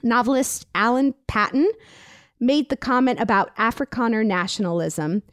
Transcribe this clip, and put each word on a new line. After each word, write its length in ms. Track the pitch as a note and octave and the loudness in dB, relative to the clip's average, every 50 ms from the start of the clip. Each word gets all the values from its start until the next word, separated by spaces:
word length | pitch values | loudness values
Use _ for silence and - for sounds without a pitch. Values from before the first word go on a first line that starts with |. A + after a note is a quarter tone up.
| - | -2
Novelist 640 | A#3 A#3 B3 A#3+ A#3 C#4 B3+ C4+ - - - - _ - | 0 2 2 2 2 2 2 0 -2 -4 -10 -10 _ -2
Alan 400 | E3+ G#3 A#3 B3 B3+ C#4 C#4 C4 _ _ | 0 0 2 2 2 2 0 0 _ _
Paton 440 | - - A3 G#3 - - C4+ D4+ G4+ A4+ - - - - - - - - - - _ _ - | -6 -2 -2 -2 0 0 2 2 2 0 -2 -10 -20 -20 -20 -20 -20 -20 -20 -20 _ _ -2
made 300 | B3 B3 C#4+ D4+ C#4+ - | 0 2 2 2 2 0
the 60 | C#4 | -4
comment 440 | - - B3+ C4 B3+ B3+ B3+ B3 - | -6 -2 0 0 2 2 2 0 0
about 340 | A#3 G3+ A3 G3 F#3+ - - | 0 0 2 2 0 0 -2
Afrikaner 680 | - G#3+ A3+ - - C#4 - - B3+ A#3+ A3+ A3+ G#3+ A3 | -2 -2 -2 -2 -2 -6 -6 -4 -2 -2 0 0 0 0
nationalism. 1000 | G#3+ - F3+ F3+ G3 - - G3+ F3 E3+ E3+ D#3+ D#3+ D3+ - D3+ D#3 D#3+ G#3 - _ | 0 0 0 -2 -4 -4 -4 -4 -2 -2 -2 -2 -4 -4 -4 -4 -2 -2 -4 -4 _